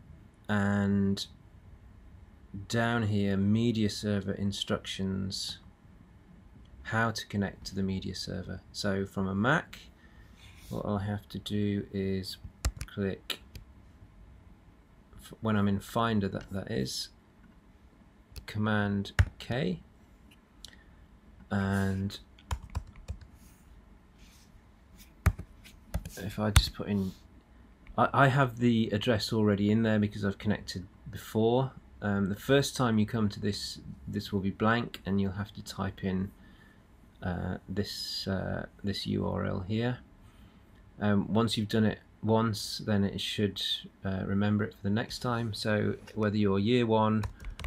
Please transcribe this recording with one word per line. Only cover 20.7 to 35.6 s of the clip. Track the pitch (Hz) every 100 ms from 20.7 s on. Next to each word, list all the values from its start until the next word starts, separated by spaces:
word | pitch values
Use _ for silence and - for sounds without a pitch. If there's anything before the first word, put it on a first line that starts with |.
| - - - - - - - -
and | 101 98 98 98 95 98 - - - - - - - - - - - - - - - - - - - - - - - - - - - - - - - - - - - - - - - - -
if | 95 104
I | 107
just | 101 -
put | - -
in, | 101 95 - - - - - - - - -
I, | 123
I | 117 135
have | 135 131 117
the | 120 113 113
address | 104 123 110 -
already | 113 104 98 101
in | 110
there | 113 107
because | 104 104
I've | 101 -
connected | 107 - - 98 90 - -
before. | 101 - 110 113 123 131 - - -
Um, | 104 101 98
the | 104
first | - 139 135 -
time | 123 110
you | 107
come | 117 104
to | -
this, | 104 101 - - - - -
this | 101 -
will | 101
be | 95
blank, | - 107 117 113 - -
and | 98
you'll | 98
have | 92 101
to | -